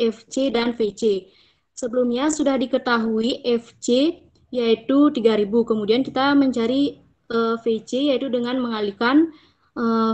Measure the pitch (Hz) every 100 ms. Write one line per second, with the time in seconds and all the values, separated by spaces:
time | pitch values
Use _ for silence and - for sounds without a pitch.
0 | 226 220 - - 269 233 240 233 214 202
1 | 226 196 185 _ _ _ _ - 247 247
2 | 247 240 294 302 277 269 254 262 262 233
3 | 226 220 226 277 247 233 233 - - 240
4 | 302 339 - _ _ 247 233 220 - 269
5 | 294 294 220 214 202 233 220 220 208 233
6 | 262 - 277 285 269 240 226 269 285 -
7 | _ _ _ 233 226 226 233 220 220 247
8 | 294 247 269 247 240 262 240 226 208 202
9 | 233 285 330 - _ _ _ - 233 226
10 | 226